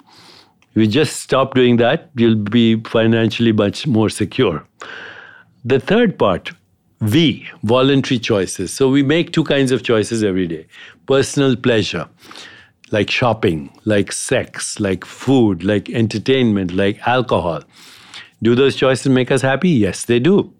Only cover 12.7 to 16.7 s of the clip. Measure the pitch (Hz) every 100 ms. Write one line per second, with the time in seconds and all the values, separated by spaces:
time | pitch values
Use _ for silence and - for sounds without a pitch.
12.7 | _ _ 107 104 - 120 113 104 80 69
13.7 | - 110 104 95 - - 123 80 - -
14.7 | - 101 92 - - - 135 110 87 95
15.7 | 104 - 120 110 110 95 135 120 101 92